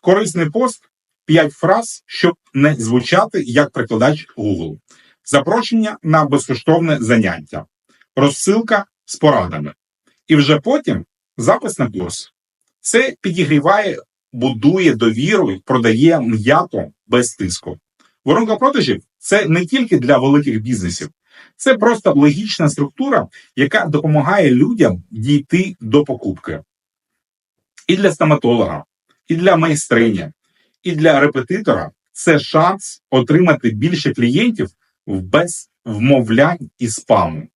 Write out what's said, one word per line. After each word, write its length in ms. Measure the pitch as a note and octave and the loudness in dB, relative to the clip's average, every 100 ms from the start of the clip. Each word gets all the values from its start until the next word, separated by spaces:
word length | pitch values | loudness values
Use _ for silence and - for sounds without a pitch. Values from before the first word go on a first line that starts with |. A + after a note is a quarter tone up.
Корисний 480 | - G3 G3 E3 D3+ | 4 2 2 -2 -2
пост, 400 | G#3 B3+ - _ _ _ _ | 0 -2 -4 _ _ _ _
п'ять 280 | - D#3+ D3+ | 2 2 2
фраз, 500 | - - G#3 - - _ | 0 0 0 0 -14 _
щоб 280 | - F3 - _ | -2 -2 -2 _
не 200 | C3+ D3 | 0 2
звучати 680 | D3 A2+ B2 A#2+ F3+ A3 G3 | 0 0 -2 2 0 0 -4
як 280 | C3 A#2+ C#3+ | -2 -2 -2
перекладач 560 | - A2 A2+ B2+ D3+ - - | -6 -4 0 0 0 -8 -8
Google. 420 | G#2 F2+ E2 D2+ _ _ _ _ | -4 -4 -6 -12 _ _ _ _
Запрошення 760 | - C#3+ C#3+ A3+ A3 A3+ G#3+ G#3 | -8 -6 -2 -4 -2 -4 -4 -6
на 220 | D#3+ D#3 | -2 0
безкоштовне 760 | D3 C#3 - B2 - E3 E3 D3 | 0 -2 -4 -6 0 0 0 -2
заняття. 680 | A2+ A#2 F#2+ D#2+ D2+ D2+ - _ _ _ _ - | 0 0 0 -4 -12 -16 -16 _ _ _ _ 0
Розсилка 720 | C#3+ C#3+ - G#3+ A3+ G#3+ G3+ _ | 0 0 0 0 0 -4 -4 _
з 120 | _ - | _ 0
порадами. 580 | D3+ B2+ F2 D#3+ - - _ _ _ _ _ | 2 2 -2 -8 -10 -14 _ _ _ _ _
І 100 | D#3 | 2
вже 240 | C#3 D3+ | 4 2
потім 440 | G#3+ D4 A#3 G2 - _ _ - | 2 -2 -2 -6 -8 _ _ -4
запис 420 | A#2+ A3+ G#3 - | 0 0 -2 -6
на 120 | B2 | -6
курс. 420 | F#2+ F2 - - _ _ _ _ _ | -4 -8 -10 -16 _ _ _ _ _
Це 340 | - A#3 C4 - | 0 0 0 -4
підігріває, 760 | G3 E3+ D3 D3 D#3 G3+ G3+ - - _ _ | -6 -2 0 2 2 2 0 -6 -14 _ _
будує 640 | B2 B2+ A#2 C#3+ F#3 F3 | -4 -4 0 0 2 2
довіру, 680 | A#2+ A2+ A2 D#3 G#3 C3+ F#2+ | 2 0 0 0 0 0 -4
продає 560 | - B2+ A#2 A2+ D#3+ E3 | -2 0 2 4 4 4
м'яко, 720 | A#2 A2 G#2 D#3 F3+ G2 F2+ _ _ | 0 -2 2 2 0 -6 -10 _ _
без 280 | A#2+ B2 | -2 -2
тиску. 440 | - F#2 F2 - D2+ _ _ _ _ | -6 -8 -6 -12 -14 _ _ _ _
Воронка 320 | - F3+ A3 G#3+ | 0 0 2 0
продажів — 460 | C4 C#4 C#3 A#2 _ _ | 0 0 -2 -4 _ _
це 280 | - G3+ F#3 | -2 0 2
не 200 | E3 F3+ | 0 0
тільки 320 | C4+ A#3 D#3+ | -2 0 0
для 200 | A#2+ C3+ | 2 2
великих 440 | C3 C#3+ C#3 A2 | 4 2 2 -4
бізнесів. 460 | A2 A#2 F2+ E2+ D2+ _ _ - - _ | -4 -4 -4 -6 -12 _ _ -20 -20 _
Це 180 | - | -2
просто 380 | B3+ G#3+ A3+ F#3+ | 2 2 2 0
логічна 540 | C#3+ D3 D3 G#3+ - D3+ | 4 4 2 -6 -2 -2
структура, 600 | - C#3 _ C4+ B3 - - _ - | -2 -6 _ -2 -2 -2 -14 _ -4
яка 280 | C3+ G#3+ | 0 0
допомагає 680 | E3+ D3 D#3 D3+ C#3 G3+ D#3 | 0 -2 0 0 2 2 4
людям 540 | B2 D3+ A3+ C#3 F2+ - | 4 2 2 0 0 -10
дійти 680 | A2+ A#2 D3 C#3 E3+ F#3+ F3+ | -8 0 0 2 -2 -2 -6
до 240 | A2+ C#3 | 0 0
покупки. 560 | D3 B2 - F2+ - D2+ - _ _ _ _ _ _ _ _ _ _ _ - | 0 -6 -6 -8 -8 -12 -12 _ _ _ _ _ _ _ _ _ _ _ -2
І 100 | F#3 | 2
для 160 | G3+ | 2
стоматолога, 720 | - D#3+ D3 A#2+ A#2+ F#2 D2 - _ _ _ _ | 2 0 2 2 0 0 -4 -14 _ _ _ _
і 80 | E3 | 0
для 200 | F#3 E3+ | 2 2
майстрині, 720 | D#3+ D3 - A#2 A#2 G2 D#2 _ _ _ _ _ | 2 -2 0 2 2 0 -8 _ _ _ _ _
і 100 | F3+ | -6
для 280 | D#3 D#3 C#3+ | 0 2 4
репетитора 720 | D3 C3+ B2 G3 G#3+ - D2+ _ _ | 2 0 -4 -4 -2 -2 -4 _ _
це 260 | - - D3+ | -4 0 0
шанс 640 | - D#3 E3+ G3 - - _ | 2 0 2 -2 -10 -18 _
отримати 600 | C3 A#2+ D#3 F3+ C#3 A#2+ | -2 2 2 4 2 0
більше 440 | G#2+ D3 F3+ D#3 | -2 -2 -2 -4
клієнтів 540 | A#2+ A#2+ C#3 A#3+ A3 F#2 _ _ _ - | 0 0 2 0 -2 -8 _ _ _ -8
в-, 140 | G2 | -8
без 500 | F#2 C#3+ F3 - - _ | -2 0 0 -6 -16 _
вмовлянь 840 | A#2 G#2 B2 C#3 A2 A2+ D#3 F3 - _ | -10 -2 2 2 2 2 2 0 -10 _
і 100 | A#2+ | -8
спаму. 600 | - - A2+ E2+ D#2 D#2+ | -8 0 2 2 -6 -14